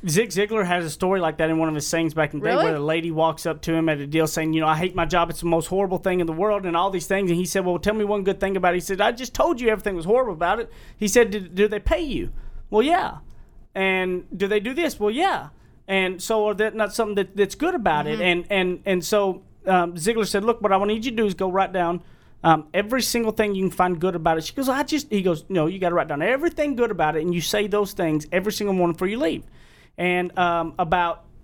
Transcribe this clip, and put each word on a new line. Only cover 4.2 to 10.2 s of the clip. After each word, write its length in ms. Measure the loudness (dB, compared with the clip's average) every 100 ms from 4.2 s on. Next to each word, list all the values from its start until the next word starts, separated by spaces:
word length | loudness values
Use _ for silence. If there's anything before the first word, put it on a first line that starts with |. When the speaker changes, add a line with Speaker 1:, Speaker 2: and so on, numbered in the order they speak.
| 0
Speaker 1:
saying, 280 | 0 0
you 80 | 0
know, 60 | 2
"I 100 | 2
hate 180 | 0 -2
my 100 | 0
job. 240 | 2 0
It's 120 | -2
the 60 | 0
most 200 | 0 0
horrible 300 | -2 0 0
thing 240 | 0 0
in 60 | -2
the 60 |
world," 320 | 0 0 0 0
and 120 | 0
all 120 | 0
these 160 | -2 -2
things. 220 | 0 0
And 80 | 0
he 80 | 0
said, 200 | -2 0
"Well, 120 | 0
tell 160 | 0
me 120 | 0 0
one 180 | 0
good 160 | 0 -2
thing 160 | -2 2
about 180 | 2
it." 40 | 2
He 40 |
said, 200 | -2 0
"I 100 | 0
just 220 | 0 -8
told 260 | 0 0 2
you 80 | 0
everything 300 | 0 -2 -4
was 80 | 2
horrible 280 | 2